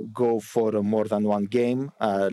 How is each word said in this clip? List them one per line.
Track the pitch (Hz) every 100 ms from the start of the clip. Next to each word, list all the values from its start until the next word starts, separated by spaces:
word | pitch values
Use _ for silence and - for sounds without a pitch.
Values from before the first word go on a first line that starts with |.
| 110
go | 110 120 113
for | 104 - 110 107
more | 104 110 107
than | 104
one | 107 104 101
game, | 120 120 127 139 -
uh, | 110 98 98